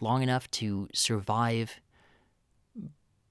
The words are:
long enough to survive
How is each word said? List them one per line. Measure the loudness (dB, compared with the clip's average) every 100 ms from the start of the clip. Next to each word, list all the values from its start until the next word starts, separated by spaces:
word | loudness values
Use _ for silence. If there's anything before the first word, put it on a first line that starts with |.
long | 0 2
enough | 2 0 -2
to | -4 -2 -2 -2
survive | -2 0 0 0 2 2 0 -2 -8 _ _ _ _ _ _ _ _ _ -16 -16 -16 _ _ _